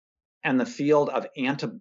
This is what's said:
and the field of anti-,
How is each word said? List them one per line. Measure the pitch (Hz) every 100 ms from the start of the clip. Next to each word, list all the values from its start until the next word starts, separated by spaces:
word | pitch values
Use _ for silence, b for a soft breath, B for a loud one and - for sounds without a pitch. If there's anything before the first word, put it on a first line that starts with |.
| _ _ _ _
and | 156 131
the | 117
field | - 143 151 143
of | 127 104 143
anti-, | 131 139 127 -